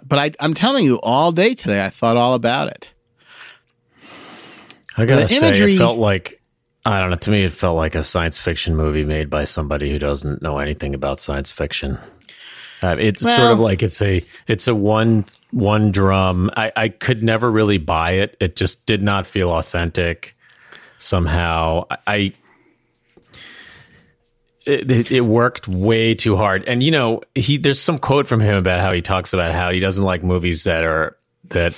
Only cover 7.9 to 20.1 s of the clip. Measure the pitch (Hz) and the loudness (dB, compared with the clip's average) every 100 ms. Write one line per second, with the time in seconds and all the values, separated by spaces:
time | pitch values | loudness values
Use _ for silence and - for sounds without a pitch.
7.9 | 78 - 90 82 - - 80 - 80 78 | -2 -2 -2 -2 -4 -4 -4 -2 -2 0
8.9 | 76 73 78 73 76 73 - 71 73 71 | -2 -2 -4 -4 -4 -4 -4 -4 -4 -4
9.9 | 73 71 71 73 71 82 71 73 73 71 | -4 -4 -4 -6 -6 -6 -4 -6 -6 -8
10.9 | 69 69 67 - 69 69 - 73 - 71 | -6 -6 -6 -6 -6 -6 -6 -6 -6 -8
11.9 | 65 - _ _ - - - - - 92 | -10 -12 _ _ -20 -20 -20 -20 -4 -2
12.9 | 78 110 95 233 240 120 113 113 95 104 | 0 0 2 2 4 4 4 2 0 -2
13.9 | - 101 92 - - - 113 - 110 101 | 0 0 0 -4 -12 -4 -2 0 0 2
14.9 | 110 113 110 101 - - 127 101 107 107 | 2 4 2 0 -10 -8 -2 2 2 2
15.9 | 95 95 95 95 90 92 - 110 - 110 | 2 2 4 2 2 0 -2 -4 -2 -4
16.9 | - - 113 113 110 123 110 104 98 78 | -4 -4 0 0 0 2 2 2 2 0
17.9 | 82 82 92 104 - 92 - 95 - - | -2 0 0 -2 -2 -4 -2 -2 -2 -2
18.9 | 104 101 98 92 101 90 82 - 87 85 | 0 0 -2 -2 -2 0 -2 -2 -4 -4
19.9 | - 85 | -2 -2